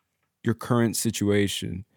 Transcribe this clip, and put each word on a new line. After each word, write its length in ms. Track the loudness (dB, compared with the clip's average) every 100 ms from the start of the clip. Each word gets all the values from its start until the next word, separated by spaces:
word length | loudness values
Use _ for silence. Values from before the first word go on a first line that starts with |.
| _ _ _ _
your 100 | -4
current 420 | -2 0 2 2 0
situation. 880 | -4 0 2 2 2 -2 -6 -8 -12